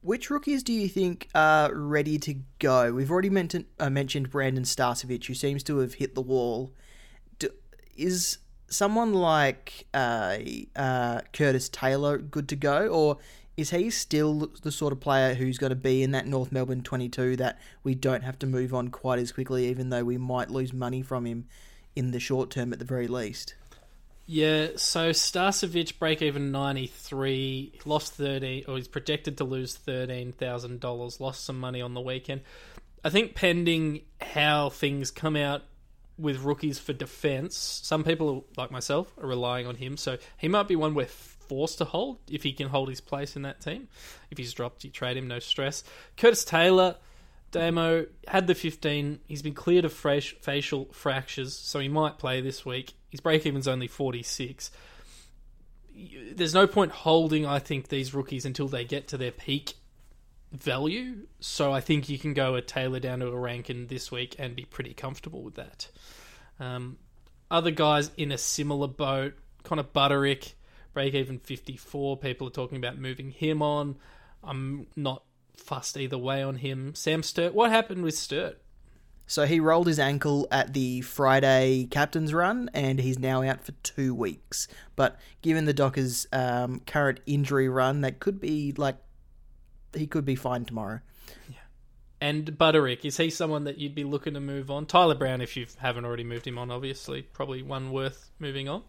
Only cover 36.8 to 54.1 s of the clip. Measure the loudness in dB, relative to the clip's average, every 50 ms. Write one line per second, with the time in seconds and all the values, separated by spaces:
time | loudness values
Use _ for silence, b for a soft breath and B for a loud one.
36.8 | -6 -8 -6 -6 -6 -10 -10 -2 -2 0 0 0 -4 -6 -6 -6 -6 -6 -8 -8
37.8 | -4 -2 0 0 2 2 2 2 2 0 -2 -2 -6 -12 -8 -8 -8 -6 -6 -8
38.8 | -2 0 0 0 0 -2 -10 -10 -6 -4 -2 -2 0 0 -2 -2 -4 -6 -8 -10
39.8 | -10 -10 -8 -6 -6 -6 -6 -6 B B B B -2 2 2 2 4 4 2 2
40.8 | 2 2 2 0 0 -2 -6 -18 -20 -20 -20 -20 -12 -8 -4 -2 -2 -4 -2 -4
41.8 | -4 -2 0 -2 -2 -2 -6 -12 -14 -10 -10 -4 -4 -4 -4 -4 -6 -2 0 0
42.8 | 0 -2 -6 -10 -8 -8 -6 -6 -6 -8 -8 -10 -10 -10 -10 -10 -10 -8 -8 -8
43.8 | -12 -16 B B B B B B B B -12 -12 -10 -10 -8 -6 -8 -8 -8 -12
44.8 | -18 -16 -10 -6 -4 -4 -4 -4 -6 -6 -8 -8 -4 -4 -2 0 0 -2 -4 -6
45.8 | -12 B B B B B B 6 8 8 8 8 0 2 4 6 8 8 8 8
46.8 | 8 6 4 -2 b b b b b b b b b -6 -4 0 0 2 2 2
47.8 | 4 4 4 2 2 -2 -8 -18 -10 2 2 2 4 4 2 2 2 -6 -6 -2
48.8 | -2 0 0 0 -2 -2 -4 -8 -10 -12 -10 -8 -6 -6 -8 -4 2 4 6 6
49.8 | 6 4 -2 -2 0 2 2 2 0 -4 -12 -8 -6 -2 -2 -2 -2 -2 -2 -4
50.8 | -4 -6 -12 -4 -2 0 0 0 -4 -6 -8 -8 -8 -8 -8 -10 -10 -6 -4 -4
51.8 | -2 0 2 2 2 0 0 -4 -4 -2 -2 0 -2 -4 -6 -6 -8 -8 -8 -8
52.8 | -8 -10 -18 -20 -20 -18 -18 -4 2 4 4 4 4 2 -2 0 0 0 0 -2
53.8 | -4 -8 -6 -4 -4 -2